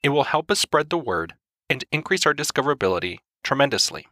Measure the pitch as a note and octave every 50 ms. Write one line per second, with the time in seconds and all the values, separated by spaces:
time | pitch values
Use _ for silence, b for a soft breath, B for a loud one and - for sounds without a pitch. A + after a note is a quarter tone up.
0 | - C#3+ C#3 D3 C#3 - - D3+ D#3 - G#3 - - - - D3+ D3+ D#3 F3+ E3+
1 | D3 A#2+ F#2 E2+ E2 E2 - _ _ _ _ _ _ _ D3 B2+ - _ - D3+
2 | D#3+ - F#3+ F3+ - D#3+ D3 C#3+ D3 - - - C3 C#3+ D3 C3 - F#2+ F#2 F2
3 | E2+ F#2 F2 - _ _ _ _ _ - C#3 C3+ C#3 C#3 - - - - E2+ C#2+
4 | - _